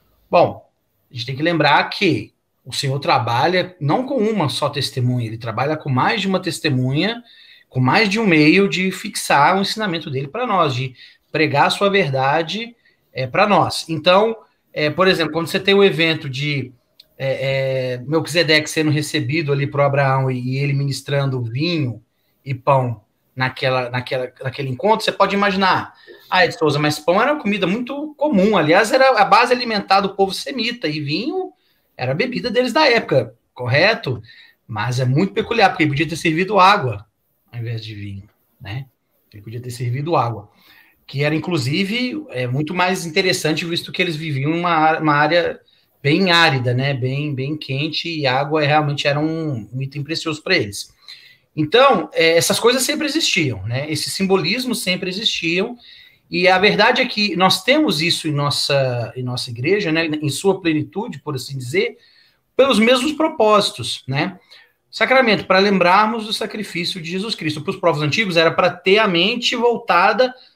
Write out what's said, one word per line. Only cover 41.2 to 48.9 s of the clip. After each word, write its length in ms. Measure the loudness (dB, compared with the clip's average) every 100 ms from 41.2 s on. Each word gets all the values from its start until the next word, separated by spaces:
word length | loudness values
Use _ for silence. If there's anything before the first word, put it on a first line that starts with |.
era, 100 | 0
inclusive, 920 | 0 -2 -2 0 0 0 -2 -4 -6 -8
é, 160 | -6 -4
muito 280 | -2 -2
mais 320 | 0 0 0 -2
interessante, 600 | 0 0 0 0 -2 -4
visto 260 | -6 -6
que 100 | -4
eles 160 | -2 -2
viviam 340 | -4 -2 -2
numa 180 | -2 0
á-, 300 | 2 2 2
uma 160 | 2 4
área 440 | 4 2 0 -4 _ _ _ _
bem 260 | 0 2 4
árida, 440 | 4 4 2 0
né? 200 | 0 0
Bem, 400 | -2 -2 -2 -4
bem 220 | -4 -6 -6
quente, 540 | -6 -6 -4 -6 -6
e 180 | -4 -2
água 340 | 0 0 0
realmente 460 | 2 2 0